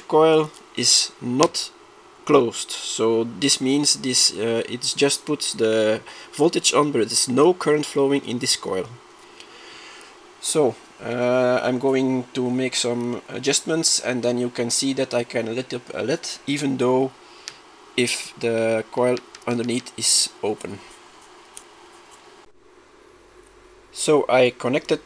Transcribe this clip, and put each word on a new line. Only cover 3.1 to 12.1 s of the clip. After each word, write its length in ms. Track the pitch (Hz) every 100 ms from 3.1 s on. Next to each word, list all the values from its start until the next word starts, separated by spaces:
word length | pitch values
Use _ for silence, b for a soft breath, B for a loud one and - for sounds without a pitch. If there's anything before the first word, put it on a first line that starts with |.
| 113
this 360 | 117 98 139 -
means 360 | 131 143 143 123
this, 360 | 131 123 -
uh, 300 | 87 113 113 -
it 280 | 123 - -
just 300 | 139 - -
puts 260 | 143 -
the 480 | 107 110 110 107 110 - B B
voltage 400 | - 160 175 -
on, 200 | 135 147
but 80 | 127 110
there's 200 | - -
no 240 | 127 165
current 320 | 180 156 151
flowing 400 | 147 143 139 139
in 140 | 107 120
this 180 | 123 -
coil. 300 | 98 95 90 123 - - B B B B B B B B B B - -
So, 340 | - 165 131 - - -
uh, 600 | - 123 123 127 123 127
I'm 160 | 123 127
going 460 | 135 131 131